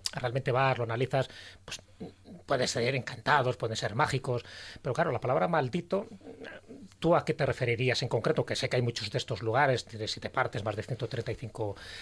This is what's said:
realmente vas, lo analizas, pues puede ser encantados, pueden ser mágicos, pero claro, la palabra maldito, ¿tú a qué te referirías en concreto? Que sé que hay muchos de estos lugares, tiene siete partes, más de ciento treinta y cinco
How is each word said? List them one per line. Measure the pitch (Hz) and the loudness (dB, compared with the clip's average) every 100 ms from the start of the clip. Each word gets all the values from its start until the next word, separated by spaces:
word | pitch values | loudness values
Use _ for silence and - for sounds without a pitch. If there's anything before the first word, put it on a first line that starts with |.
| - | -4
realmente | - 123 127 135 | -2 -2 0 2
vas, | 123 135 127 | 4 4 2
lo | |
analizas, | 113 117 131 135 127 - - - - | 0 0 2 2 0 -6 -18 -18 -12
pues | - - - 165 - - 175 - | -12 -14 -14 -14 -14 -20 -16 -2
puede | 139 127 | 0 2
ser | 127 120 | 2 0
encantados, | 135 - 113 - 143 127 123 | 0 -4 -2 4 6 4 0
pueden | 117 110 | -2 -2
ser | - | -2
mágicos, | 107 117 131 - 123 - - - - | 2 2 2 0 -2 -4 -14 -16 -8
pero | 143 | -2
claro, | 123 170 | 0 2
la | 120 | 2
palabra | 120 143 180 | 2 2 4
maldito, | 165 127 175 170 196 - - - - - - - - - - | 2 2 -2 0 -2 -2 -12 -16 -16 -16 -16 -16 -18 -18 0
¿tú | 160 | 4
a | 160 | 4
qué | - | 4
te | - 135 | 0 0
referirías | - 120 117 127 117 | 0 0 2 2 2
en | 123 | 2
concreto? | 120 113 151 | 2 2 2
Que | 127 107 | 0 -2
sé | 127 | 0
que | 127 | 2
hay | |
muchos | 120 - - | 2 0 -4
de | 127 | -4
estos | - 110 | -4 -2
lugares, | 113 120 143 120 | 2 4 4 4
tiene | - 110 107 | -2 -8 -6
siete | - 104 | -6 -4
partes, | - 120 120 | 0 0 0
más | 104 104 | -2 -4
de | |
ciento | - 127 113 | -4 -4 -4
treinta | 113 110 | -4 -4
y | 104 | -6
cinco | 110 - 107 98 - - | -8 -6 -6 -6 -12 -6